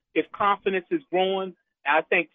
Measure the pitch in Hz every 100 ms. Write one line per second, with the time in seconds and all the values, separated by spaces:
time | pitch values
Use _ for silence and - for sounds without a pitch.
0 | _ 160 151 - 208 202 202 190 175 170
1 | - 175 190 190 190 175 _ _ 139 156
2 | 160 185 160